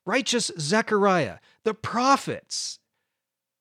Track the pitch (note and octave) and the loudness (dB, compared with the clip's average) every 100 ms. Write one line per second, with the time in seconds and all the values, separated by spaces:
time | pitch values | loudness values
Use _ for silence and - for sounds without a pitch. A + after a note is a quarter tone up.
0 | F3+ B3+ - A#3+ - E3 D3 A3 A3 G#3 | -2 -2 0 -2 -2 -6 0 0 2 2
1 | G3+ F#3 G#2+ - _ _ A3 - - A#3 | 4 2 0 -6 _ _ -6 -6 -6 0
2 | C4 C4+ D#3+ F#2+ - - - - _ _ | 4 2 0 -8 -8 -8 -8 -12 _ _
3 | _ _ _ _ _ _ | _ _ _ _ _ _